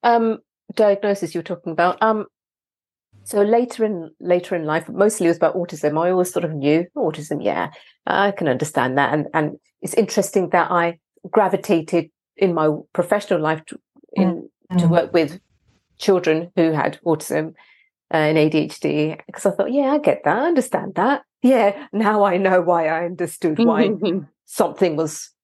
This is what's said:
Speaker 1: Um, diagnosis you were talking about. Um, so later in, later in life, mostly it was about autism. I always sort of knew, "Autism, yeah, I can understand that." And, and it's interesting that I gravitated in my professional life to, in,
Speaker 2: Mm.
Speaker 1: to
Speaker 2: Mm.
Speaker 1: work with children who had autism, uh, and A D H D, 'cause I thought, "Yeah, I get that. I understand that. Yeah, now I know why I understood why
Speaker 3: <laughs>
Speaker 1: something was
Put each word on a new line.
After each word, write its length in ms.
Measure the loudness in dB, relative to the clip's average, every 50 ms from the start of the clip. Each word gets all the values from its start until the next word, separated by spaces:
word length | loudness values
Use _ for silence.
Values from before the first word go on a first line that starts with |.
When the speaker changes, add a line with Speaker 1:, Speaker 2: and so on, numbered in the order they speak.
| 4
Speaker 1:
Um, 360 | 4 4 4 2 0 -2 -4 _ _ _ _ _ _ 0
diagnosis 580 | 2 4 4 4 2 2 -2 -2 -2 -2 -6 -6
you 60 | -8
were 40 | -8
talking 280 | -8 -10 -10 _ -10
about. 260 | -2 2 2 2 2 2 2
Um, 240 | 2 2 0 -4 -10 _ _ _ _ _ _ _ _ _ _ _ _ _ _ _ _ _ _ _
so 160 | -6 0 0
later 440 | 2 4 4 2 2 0 -4 -4 -4
in, 260 | -2 -2 -6 -8 -12 _ _
later 360 | -2 0 0 0 0 -2 -6
in 100 | -4 -2
life, 240 | -2 -2 -2 -2 -4
mostly 380 | 0 2 2 2 2 2 2 2
it 20 |
was 80 | 2 4
about 180 | 2 0 0
autism. 420 | 0 -6 -6 -8 -4 -4 -2 0 0
I 140 | 0 0
always 200 | 2 2 0 0
sort 140 | -2 -4 -4
of 60 | -4 -6
knew, 320 | -2 0 2 2 2 0 -2 _ -4
"Autism, 460 | -4 -4 -4 -4 -8 -8 -8 -4 -2
yeah, 260 | -2 -2 -2 -4 -6 -8 -16 -20 _ _ _ _
I 260 | -2 0 2 2 0
can 160 | 0 0 0 0
understand 500 | 0 0 -2 -4 -2 -2 -2 0 2 0
that." 160 | 0 2 0
And, 140 | -2 -4 -2 -2
and 240 | -2 -2 -2 -6 -10 _ _ _ _
it's 120 | -12 -4 0
interesting 560 | 0 0 0 0 -2 -2 0 0 -2 -2 2
that 200 | 0 0 0 2
I 280 | 0 0 0 -2 -4 _ _ _ _ _ _ -2
gravitated 760 | 0 2 2 2 0 -4 -2 0 0 0 0 0 -2 -2 -2 -4 _ _ _ _ _ -2
in 160 | 0 0 0
my 160 | 2 0 0 0 -2 -6 _ _
professional 460 | -4 -2 0 -2 -2 -2 -2 -4 -2
life 240 | 0 -2 -4 -4 -6 -16
to, 120 | -20 -20 _ _ _ _ _ _ -2
in, 360 | 0 0 0 0 -4 -10 -16 _ _ _ _
Speaker 2:
Mm. 60 | -2 0
Speaker 1:
to 60 | 2
Speaker 2:
Mm. 40 | 4
Speaker 1:
work 240 | 4 2 2 2 2
with 260 | 0 0 0 -4 -12 _ _ _ _ _ _ _ _ _ _ _ _
children 520 | 0 2 2 2 4 2 0 0 0 -4 _
who 160 | 2 2 2
had 280 | 2 0 0 -2 -2 -4 _
autism, 440 | -2 -2 -2 -2 -4 -4 -4 -4 -6 -10 _ _ _ _ _ _ _ _ _ _ _ -2
uh, 40 | 0
and 200 | 2 2 4 4
A 120 | 2 4
D 80 | 2 0
H 200 | -2 -2 -6 -6
D, 360 | -4 -4 -2 0 -2 -2 -4 -8 -14 -18
'cause 140 | -18 -2 -2
I 60 | -2
thought, 200 | 0 0 -4 -2
"Yeah, 200 | 0 0 0 0 0
I 40 | 0
get 240 | 2 0 0 0 0
that. 120 | 0 0 0
I 80 | 0 0
understand 480 | 0 0 0 0 -2 -6 -6 -4 -4
that. 260 | -2 0 0 0 -2 -4 _ _ _
Yeah, 460 | 2 4 4 4 4 2 0 -2 -14 -8 -4
now 300 | -2 0 0 2 4 2
I 140 | 2 2 2
know 240 | 2 4 2 2
why 260 | 2 2 2 2 2 0
I 180 | -2 -2 -4
understood 520 | -6 -6 -6 -6 -8 -8 -4 -2 -2 0 2
why 300 | 2 2 4 2 2 0
Speaker 3:
<laughs> 380 | 0 -2 -2 -2 -2 -2 -6 -8 _ _ _
Speaker 1:
something 500 | _ -2 -2 -2 -2 0 0 0 0 0
was 340 | 0 -4 -4 -6 -10 -16 -18 _ _